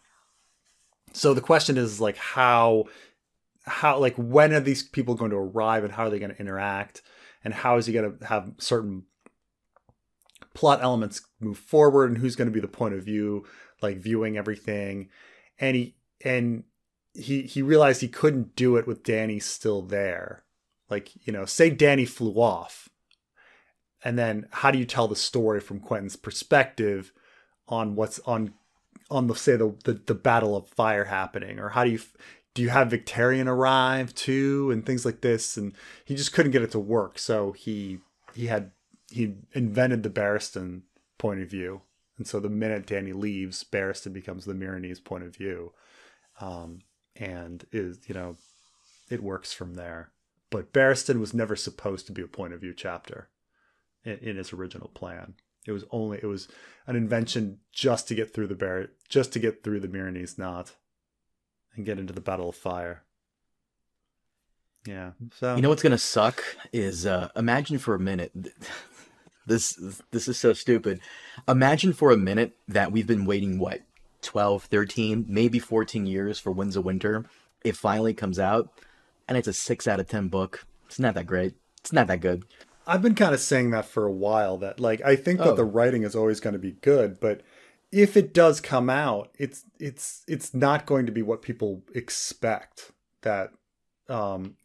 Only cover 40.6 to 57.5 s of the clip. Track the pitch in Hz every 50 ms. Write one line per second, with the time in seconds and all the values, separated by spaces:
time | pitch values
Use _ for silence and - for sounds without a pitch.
40.6 | 92 92 90 92 - _ _ _ _ _ _ - - 110 101 95 92 85 101 95
41.6 | 90 90 95 98 - _ _ _ _ _ _ - 110 - - 107 101 104 107 107
42.6 | 110 110 110 104 95 - 107 98 98 95 92 98 104 107 101 95 95 95 90 -
43.6 | - - - 101 95 95 98 - - 101 95 95 92 - 92 92 90 101 95 95
44.6 | 95 95 95 92 90 90 90 - - - 95 90 90 87 87 - 95 98 90 87
45.6 | 85 85 - _ _ _ _ _ - _ _ _ _ _ _ - 98 95 90 85
46.6 | 85 85 85 90 95 _ _ _ _ _ _ - 107 98 90 87 87 85 87 85
47.6 | - - - 110 98 90 87 - _ - 101 92 90 87 85 - _ _ _ _
48.6 | _ _ _ _ _ _ _ _ _ _ 123 117 104 98 95 92 - - - -
49.6 | 90 87 87 90 87 85 85 82 85 - _ _ _ _ _ _ _ _ - 104
50.6 | 90 - - 139 135 135 131 123 - - 135 117 110 101 - 117 113 104 107 -
51.6 | - - - - - - 98 95 - - 98 - 87 82 - - 95 85 85 85
52.6 | 92 90 87 - - 95 87 85 - - - - - _ _ _ _ _ _ _
53.6 | _ _ _ _ _ _ _ _ _ 117 107 - - 113 104 95 92 - - 90
54.6 | 92 90 - 92 92 - - - - 90 87 87 87 92 92 - _ _ _ _
55.6 | _ - 107 101 98 - - 117 110 107 104 98 - 104 101 95 95 - - -
56.6 | - - - _ _ - 123 120 113 107 117 117 117 117 - 123 110 101